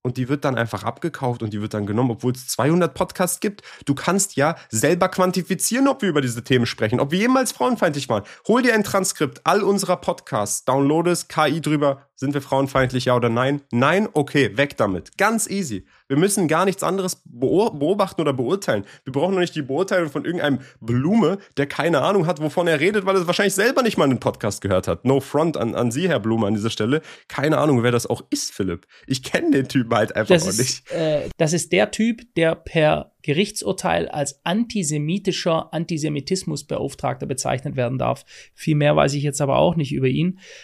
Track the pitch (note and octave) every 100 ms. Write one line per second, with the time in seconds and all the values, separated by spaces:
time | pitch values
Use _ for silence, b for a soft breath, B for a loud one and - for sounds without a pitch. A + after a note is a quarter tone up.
0 | B2+ B2 B2 C#3+ C#3+ A#2+ A2+ G2 G#2+ -
1 | E3 - B2+ A#2+ A2 G#2 G#2+ G#2+ G2+ G#2+
2 | B2+ G#2+ B2+ B2 - - C3+ E3+ E3+ -
3 | F3 - F3+ - G#3+ G#3 B B - C#3
4 | - F#3+ - - D3 E3 B A2 C#3 F3
5 | F#3 - F#3 F#3 F3+ F#3 - A#3+ C#4 C4+
6 | G3+ D3 B2+ A#2 - B2+ A#2 - A2 B2
7 | C#3+ F3+ A#3+ C4 B3+ - B3 A#3+ F3+ C#3
8 | - G#2+ B B - A#3 B3 A3 G#3 G3
9 | F#3+ - D3+ - - G3 F#3+ G3+ F3 F3+
10 | - E3+ - A2+ G#2 - - C3+ C#3 D#3+
11 | E3+ E3+ - - D3+ E3 D3 D3+ C#3+ C3+
12 | _ _ C3+ C#3+ - C3+ C3+ C3+ B2+ C3
13 | B2+ B2 A#2 A#2 C3 C#3+ - A#2+ C#3 F#3
14 | G#3+ D#3 C#3 D3 A2+ G#2 D3 - G#2 F2+
15 | - - G3 A3+ - G3 D#3+ G2 b b
16 | - C#3 G3 G#3 D#3 D#3+ F#3+ F#3 D#3+ F#3+
17 | F#3 - - A#2+ C3 F3 A3 D3+ D3 G3+
18 | F#3+ - D3+ C3 A#2+ G3+ F3+ G#2+ B B
19 | - C3+ F3+ F#3 E3+ D#3 B2+ C#3 F#3+ F#3+
20 | D#3+ D#3 D3 F3 D3 B2+ B B A2+ A#2+
21 | D3+ G3+ D3 G3 B - C#3+ - D#3 D#3
22 | D3+ G3+ E3 D#3 D3+ F3+ E3+ D#3 F3 G#3
23 | F#3+ F#3+ F3 E3+ G3+ F#3+ A3+ E4 A#3+ -
24 | D3 B2+ A#2+ - G#2+ - G2 F#2 F#2 E2+
25 | B2 C3+ - C#3+ E3 - A#2 F#2+ A#2+ B2
26 | F3+ C3+ A2 A2+ G2+ G#2+ G#2+ - G#2+ D3+
27 | B B - - D3 C#3 D3 B2+ A#2+ A#2+
28 | - A2+ - C#4+ - - F#2+ E2+ - b
29 | - B2+ - - E4+ D3 C3 C3+ A#2 A#2
30 | A2 - G#2+ F3 E3 A2+ C3 - - E3+
31 | D#3+ - - - D#3+ E3+ - F3+ G#3+ -
32 | A3+ A#3 - - D#3+ E3 - E3 D3+ D3+
33 | - _ - C#3+ G#3 - G3 F#3 F#3 E3+
34 | - D3+ C#3+ - E3 G3+ A#3 G#3+ D3+ D3+
35 | D3 G3 F#3 F#3 F3 D#3+ - D#3+ E3 D#3+
36 | D3+ D3 C#3+ F#3 - D3 - - C#3 -
37 | C3+ B2+ C#3 B2+ - C3 C#3+ B2+ A#2+ C3
38 | A#2+ - B B B - - D3 D3 D3+
39 | C#3+ C#3+ C#3+ C3+ C#3 C3 D#3+ E3 C3+ C#3
40 | C3 C#3+ F3 F#3 B B